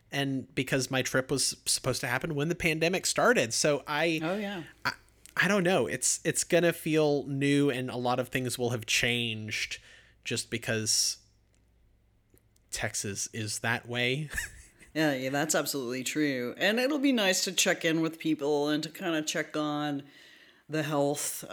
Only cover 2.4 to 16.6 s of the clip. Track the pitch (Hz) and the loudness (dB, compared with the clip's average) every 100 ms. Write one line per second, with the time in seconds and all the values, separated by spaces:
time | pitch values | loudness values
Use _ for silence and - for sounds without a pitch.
2.4 | 151 170 170 160 165 185 - - 180 240 | -2 0 0 2 0 0 0 2 4 4
3.4 | 117 120 156 147 - 147 170 156 156 196 | 2 2 2 2 0 0 0 0 0 -2
4.4 | 202 196 147 - - - _ _ - - | -4 -6 -10 -8 -6 -6 _ _ -6 0
5.4 | 175 202 175 185 104 - - - 170 - | 2 4 4 4 2 0 0 0 0 -2
6.4 | - 170 170 160 160 156 151 143 127 139 | 2 4 4 2 0 2 4 2 0 -2
7.4 | 139 143 143 127 127 117 123 127 120 135 | 2 4 4 2 -2 -2 0 0 0 -2
8.4 | 127 - 120 120 107 - 123 120 117 110 | -2 -2 -2 -2 -2 2 2 2 0 -4
9.4 | 107 - - - - - - _ - 113 | -6 -6 -6 -8 -14 -20 -20 _ -6 -6
10.4 | - 117 123 113 107 - - - _ _ | -4 -6 -2 -2 0 0 0 -2 _ _
11.4 | _ _ _ _ _ _ _ _ _ _ | _ _ _ _ _ _ _ _ _ _
12.4 | _ _ _ - 113 - 104 98 - 110 | _ _ _ -6 -4 -4 -6 -6 -6 -6
13.4 | 107 - 117 117 - 120 123 135 151 - | -6 -4 -2 -2 -4 -2 0 0 -4 -6
14.4 | - - - _ - 151 156 131 131 139 | -8 -10 -20 _ -8 0 0 0 -2 -2
15.4 | 151 165 143 143 120 127 123 156 151 131 | 0 0 -2 -4 -4 -4 -4 0 0 0
16.4 | 120 - | -4 0